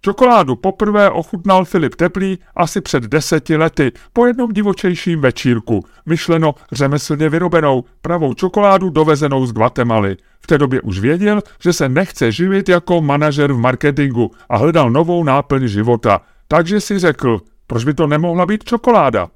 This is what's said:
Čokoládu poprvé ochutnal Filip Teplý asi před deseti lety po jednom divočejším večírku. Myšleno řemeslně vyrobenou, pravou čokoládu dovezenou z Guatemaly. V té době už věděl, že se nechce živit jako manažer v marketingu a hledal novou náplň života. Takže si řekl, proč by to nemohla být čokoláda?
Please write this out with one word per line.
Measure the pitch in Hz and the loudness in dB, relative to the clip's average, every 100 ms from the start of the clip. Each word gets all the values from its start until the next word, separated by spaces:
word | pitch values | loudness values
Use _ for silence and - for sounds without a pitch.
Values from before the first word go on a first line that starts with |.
Čokoládu | - - 247 233 143 123 | -2 2 4 4 2 -2
poprvé | 190 - 208 208 202 | -4 -2 0 4 2
ochutnal | 139 160 202 185 185 180 | 2 -6 -6 2 2 2
Filip | 190 151 - | -2 -2 0
Teplý | 170 190 196 185 _ - | -2 -2 -6 -6 _ -4
asi | 165 202 | -2 -4
před | - 143 | -2 -4
deseti | 113 147 - 160 - 156 | 0 -2 0 -4 0 0
lety | 160 - 135 - - | 0 0 -2 -2 -6
po | - 240 | 0 0
jednom | 240 240 | 0 -4
divočejším | 202 202 196 190 170 - 165 | -2 -2 -2 -2 -2 -4 0
večírku. | 135 - 131 117 - 107 - _ - | 0 0 -2 -2 -2 -4 -4 _ -4
Myšleno | 160 - 165 160 143 _ | -4 0 2 0 -2 _
řemeslně | 120 139 143 - 147 156 | -4 -2 -2 -4 -2 0
vyrobenou, | 160 175 165 151 131 120 _ | 0 0 2 2 -2 -4 _
pravou | 156 175 147 | -6 -4 -4
čokoládu | 120 185 208 202 190 190 | -2 -4 0 2 2 2
dovezenou | 151 156 147 147 135 127 | 0 2 2 0 -2 -2
z | |
Guatemaly. | 113 117 - 120 113 98 95 _ _ | 0 -2 0 0 2 0 -4 _ _
V | - | -2
té | 151 | 0
době | 139 131 | 2 0
už | - 92 | -4 -2
věděl, | 113 170 208 208 208 - | 0 0 0 0 -4 -4
že | 175 | -2
se | 170 139 | 0 0
nechce | 131 190 - 120 | 0 -2 -2 -2
živit | 110 185 196 190 | 0 0 0 2
jako | 175 - 175 | 0 2 0
manažer | 147 143 151 143 143 | 2 0 0 0 0
v | 127 | 0
marketingu | 123 127 147 143 139 117 110 _ _ | 0 0 -2 0 -2 0 -4 _ _
a | 117 | 0
hledal | 147 165 127 | 2 2 2
novou | 127 170 175 | 2 0 0
náplň | 156 135 - 139 123 | 0 0 0 -2 -2
života. | 101 110 117 117 98 _ _ _ | -2 0 0 2 0 _ _ _
Takže | 156 170 208 | 0 2 -2
si | - 196 | -2 0
řekl, | 175 143 135 110 - _ _ | 0 0 0 -2 -6 _ _
proč | 117 | -4
by | 127 | -2
to | 147 151 | 0 0
nemohla | 151 175 170 180 | 0 0 0 0
být | 214 | -2
čokoláda? | - 233 - 220 143 110 87 | -4 -2 2 2 2 0 -4